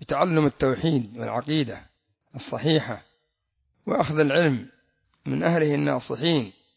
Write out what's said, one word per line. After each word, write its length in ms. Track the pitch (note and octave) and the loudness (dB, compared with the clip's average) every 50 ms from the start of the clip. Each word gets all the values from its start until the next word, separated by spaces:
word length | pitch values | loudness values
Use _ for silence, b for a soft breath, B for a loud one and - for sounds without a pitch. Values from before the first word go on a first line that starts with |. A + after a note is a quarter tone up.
بتعلم 460 | - - C#3+ C#3 E3+ F#3 E3 D#3 D3+ | -8 -4 0 0 2 2 4 4 4
التوحيد 720 | C#3 - - C#3+ C3+ B2+ - D#3+ E3 D3+ C3 A#2 G2+ A2+ A#2 | 2 2 2 2 0 2 2 2 2 2 0 0 -4 -8 -10
والعقيدة 680 | A#2 A2+ G#2+ A#2+ - D3 D#3 D#3 C3+ A2+ - - - - _ _ _ _ _ _ _ _ - | -8 -4 -4 -4 -4 -2 -2 -2 -2 -2 -6 -10 -16 -20 _ _ _ _ _ _ _ _ -12
الصحيحة 680 | B2+ - - - G#2 C3+ D#3 D#3 C#3+ - - A2+ G2+ - _ _ _ _ _ _ _ _ _ _ _ _ _ _ _ _ | -10 -8 -8 -6 -2 0 2 2 2 0 -2 -8 -12 -14 _ _ _ _ _ _ _ _ _ _ _ _ _ _ _ _
وأخذ 340 | D3+ F#3+ A#3 D#3+ B2 D3+ D3+ | -2 0 0 0 0 2 2
العلم 460 | D3+ C#3+ C#3 E3+ F3 D3+ C3 A2+ - - - _ _ _ _ _ _ _ _ _ - | 2 4 4 4 4 2 2 0 -4 -8 -16 _ _ _ _ _ _ _ _ _ -8
من 160 | C#3 C3+ D3 E3+ | -6 -4 -2 0
أهله 320 | E3 E3+ E3 D#3 D3+ D3 | 0 2 2 2 0 0
الناصحين 760 | C#3+ D3 D3 C#3 B2+ - - B2+ - D3+ E3+ E3 C#3+ A2+ G2 - _ _ _ _ | 0 0 0 -2 -2 -4 -6 -6 -2 0 0 2 0 0 -4 -8 _ _ _ _